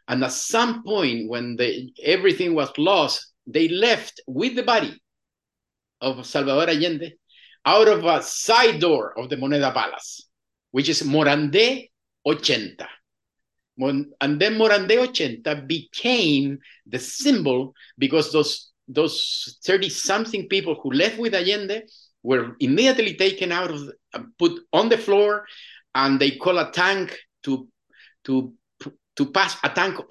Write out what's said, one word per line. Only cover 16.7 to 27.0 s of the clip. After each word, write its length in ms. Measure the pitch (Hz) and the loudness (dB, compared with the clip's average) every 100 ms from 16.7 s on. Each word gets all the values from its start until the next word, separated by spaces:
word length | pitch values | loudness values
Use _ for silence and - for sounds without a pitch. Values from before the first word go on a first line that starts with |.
| _ _ | _ _
the 140 | 127 | -10
symbol 720 | - - 285 247 147 127 131 - - - | -10 -4 0 2 2 -2 -4 -10 -20 -4
because 340 | 135 160 151 | 0 0 2
those, 400 | 156 147 - - _ - | 2 0 -2 -12 _ -8
those 720 | 135 156 - - - - - - | -2 -2 -2 -6 -6 -10 -8 -2
thirty-something 840 | 190 190 147 - 202 220 214 160 | 0 -2 -6 -2 -2 -2 -8 -4
people 280 | 190 170 151 | -4 -4 -6
who 80 | 135 | -2
left 260 | 131 196 220 | 0 0 -2
with 160 | 233 | -4
Allende 480 | 196 180 208 196 208 226 _ _ _ | -2 -2 -2 -4 -8 -10 _ _ _
were 340 | 117 127 117 117 | -2 -2 -2 -4
immediately 560 | 131 151 262 262 214 151 | 0 4 4 2 0 0
taken 360 | 190 196 180 | -2 0 -4
out 200 | 170 180 | -4 -6
of, 100 | 147 143 - _ | -8 -14 -18 _
uh, 60 | - - - | -16 -14 -2
put 220 | 170 170 - | -2 -2 -2
on 160 | 160 220 | 0 2
the 80 | 233 | 2
floor, 480 | - 202 208 208 - - - - _ 131 | 2 2 2 0 -6 -20 -20 -20 _ 0
and 240 | 135 135 | 2 4
they 120 | 139 | 2
call 280 | - 180 180 | 2 0 0
a 120 | 156 | 0
tank 460 | - 180 196 | 0 2 0